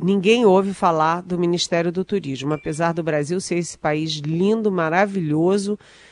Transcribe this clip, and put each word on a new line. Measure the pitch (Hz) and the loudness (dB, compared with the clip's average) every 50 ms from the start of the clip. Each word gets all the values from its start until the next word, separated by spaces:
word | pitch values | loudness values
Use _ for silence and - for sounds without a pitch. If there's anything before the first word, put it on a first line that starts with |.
ninguém | 165 180 196 202 175 208 226 247 240 | 0 0 0 2 4 4 4 6 6
ouve | 202 185 190 196 196 190 | 6 6 6 4 0 -2
falar | - 208 180 165 156 156 160 165 175 | -2 0 0 2 2 2 2 0 -2
do | 180 185 180 175 | -4 -4 -4 0
Ministério | 175 170 175 170 - - 180 170 170 175 170 | 0 0 0 0 -2 -2 0 0 0 0 -2
do | 185 185 | -4 -4
Turismo, | - 202 196 160 139 135 123 135 143 151 | -2 -4 -4 -4 -4 -6 -4 -4 -4 -4
apesar | 151 - 160 156 147 170 170 165 | -4 -4 -6 -4 -2 0 -2 0
do | 170 160 | -2 -2
Brasil | 160 151 147 147 139 175 190 | -2 0 -2 0 -2 -4 -4
ser | - - 175 170 | -4 -2 -4 -4
esse | 170 - - | -4 -6 -8
país | - - 156 151 156 156 160 156 | -6 -4 -2 -2 -2 -2 -4 -6
lindo, | 151 143 151 160 165 190 202 220 226 214 208 190 | -6 -4 -4 -2 0 2 2 2 2 0 0 0
maravilhoso, | 175 165 160 160 180 208 202 196 196 165 151 147 156 165 180 196 208 196 202 208 - - - - - - - | 0 -2 0 2 2 2 2 0 -2 -2 0 0 2 2 2 2 0 -2 -4 -6 -8 -10 -18 -20 -20 -20 -20